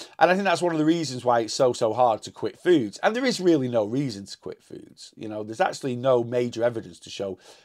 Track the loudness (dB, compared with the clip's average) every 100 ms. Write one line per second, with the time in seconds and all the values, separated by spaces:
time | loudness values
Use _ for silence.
0 | -14 2 4 4 0 0 0 2 2 2
1 | -2 -2 2 2 0 2 2 2 0 2
2 | 2 2 -6 -8 -8 -2 2 2 2 -2
3 | -2 0 -2 0 2 4 2 0 0 -2
4 | -4 -6 -14 -16 -14 -16 _ -20 -20 -20
5 | -20 -14 -10 -8 -6 -2 -2 -2 -6 -2
6 | 2 2 2 -2 -2 -2 -2 -2 -10 -16
7 | -14 -8 -8 -8 -16 -20